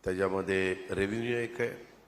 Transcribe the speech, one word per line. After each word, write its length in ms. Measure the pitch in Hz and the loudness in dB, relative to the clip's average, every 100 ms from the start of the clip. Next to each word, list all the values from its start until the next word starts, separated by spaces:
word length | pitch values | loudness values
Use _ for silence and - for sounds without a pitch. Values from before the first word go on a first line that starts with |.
त्याच्यामध्ये 720 | - 92 95 95 95 95 92 95 - | -2 2 2 2 2 2 2 0 -2
रेव्हेन्यू 460 | 95 98 113 117 120 | -2 0 0 0 -2
एक 240 | 117 - | -2 -2
आहे 260 | 117 - - - | -4 -4 -16 -20